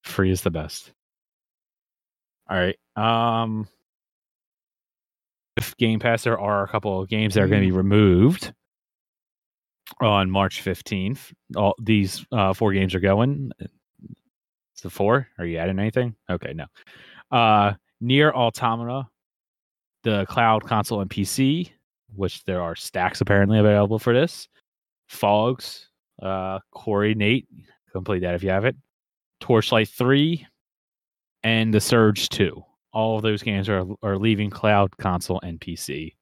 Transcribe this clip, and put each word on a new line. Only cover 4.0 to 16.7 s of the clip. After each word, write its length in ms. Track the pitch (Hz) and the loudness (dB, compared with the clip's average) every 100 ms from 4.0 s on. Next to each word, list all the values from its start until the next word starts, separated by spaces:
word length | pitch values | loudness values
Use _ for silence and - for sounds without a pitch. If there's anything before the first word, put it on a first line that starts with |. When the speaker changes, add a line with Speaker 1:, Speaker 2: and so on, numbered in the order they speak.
| _ _ _ _ _ _ _ _ _ _ _ _ _ _ _ - | _ _ _ _ _ _ _ _ _ _ _ _ _ _ _ -10
Speaker 1:
if 200 | - - | -10 -2
Game 220 | 117 110 | 0 0
Pass, 240 | 120 117 | 0 -2
there 140 | - 117 | -2 -2
are 240 | 101 101 | -2 -2
a 40 | 98 | -2
couple 320 | 110 104 95 | -4 -4 -6
of 80 | 95 | -4
games 260 | 110 107 | -2 0
that 80 | 101 | 2
are 60 | 95 | 4
gonna 120 | 101 | 4
be 100 | 95 | 2
Speaker 2:
Mm. 60 | 92 | 2
Speaker 1:
removed 760 | 95 104 101 90 120 185 - - _ _ _ _ _ _ _ _ _ _ _ _ - - | 4 6 6 8 6 4 -8 -16 _ _ _ _ _ _ _ _ _ _ _ _ -20 -2
on 300 | 113 101 95 | 2 2 2
March 300 | 95 98 - | 0 0 -2
fifteenth. 680 | - 90 - 101 95 139 - - _ - | -6 -8 -6 -6 -4 -6 -12 -20 _ 0
All 180 | 101 - | 0 0
these, 440 | 113 110 95 - - | 0 2 2 -6 -6
uh, 200 | 117 95 | 0 0
four 180 | 95 110 | 2 0
games 220 | 98 95 | 2 0
are 60 | 92 | 0
going. 500 | 95 101 127 143 135 - | 2 2 0 -2 -8 -12
It's 1200 | - _ _ _ - - _ _ _ _ _ - | -18 _ _ _ -20 -20 _ _ _ _ _ -18
the 80 | 92 | -16
four. 380 | - 101 127 131 - | -4 0 0 -2 -10
Are 60 | |
you 140 | 87 82 | -8 -4
adding 200 | 85 95 | -4 -2
anything? 340 | 107 127 123 110 - | -2 -2 -4 -8 -8
Okay, 220 | 90 - | -8 -6
no. 120 | 82 - | -12 -14